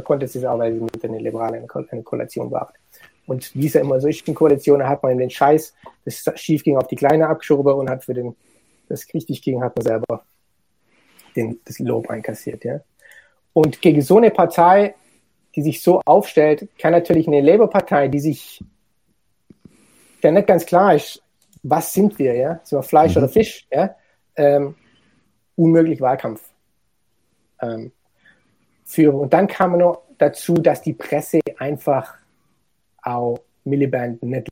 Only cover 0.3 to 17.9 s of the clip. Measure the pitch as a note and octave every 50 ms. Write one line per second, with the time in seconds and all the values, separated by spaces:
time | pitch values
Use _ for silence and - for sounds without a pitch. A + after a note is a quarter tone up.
0.3 | - B2+ B2+ B2 A#2+ A#2 A#2 A2+ A2+ A2+ A2+ A2+ - A2+ - A2 A2+ A2 A2+ -
1.3 | - A2+ A2+ A2+ A#2 A2+ A#2+ - - - B2+ - - A#2 - - - A#2+ A#2 -
2.3 | - - B2 A#2+ B2+ - - - _ _ _ _ _ _ - _ _ _ _ -
3.3 | C3 B2+ - - - C3 C#3+ D#3 - D#3 C3+ C#3+ C3+ B2+ C3+ D3+ D#3+ - - -
4.3 | D#3 - D#3+ D3+ C#3+ C3+ - D3 C#3 C#3 C3+ C3+ C#3+ C#3+ - C3 B2+ B2+ B2+ C3
5.3 | - - C#3+ C#3+ D3+ D#3 D#3 - _ _ _ - - _ _ C3+ - - - -
6.3 | - - - - D#3 C#3+ - D#3 C#3 C3 B2+ - C3 B2 C#3+ C#3 D#3 D#3 D#3+ D#3
7.3 | D#3+ D#3+ - - D3+ C#3 C3+ C#3 C#3 C#3 C3+ C3 C3 C3 - - B2 B2 A#2+ A#2+
8.3 | A2+ _ _ _ _ _ _ _ _ _ _ - - C3 - - - E3 - -
9.3 | C3+ - - C#3 B2+ A#2+ B2+ A#2+ - B2 A2+ A2+ A2 A2 A#2 - A#2 - - _
10.3 | _ _ _ _ _ _ _ _ _ _ _ _ _ _ _ _ _ _ _ _
11.3 | _ B2 A2+ A2+ A#2+ - _ - B2 - - A#2+ A#2+ A2+ - - A2+ A2 A2 -
12.3 | - - - - - - - - C#3 D3+ - _ _ _ _ _ - - _ _
13.3 | _ _ _ _ _ D#3+ D#3 D3+ - - - F3+ D3+ D3 C#3 - F3+ G3+ A#3+ G#3+
14.3 | G#3+ - F3 F3 - - E3+ F3 F#3+ G3+ G#3 G3+ - _ _ _ _ _ _ _
15.3 | _ _ _ _ _ D#3 D3 D#3 C3 - - E3+ F3+ - - - D#3 F#3+ G3+ -
16.3 | - D#3+ D3+ D3+ D3+ D3 - - _ - - D#3+ E3+ F3 E3+ - E3 D#3+ D#3 E3
17.3 | D3 C#3+ C#3 D3+ F3+ G#3+ A3+ F#3+ - G3+ - -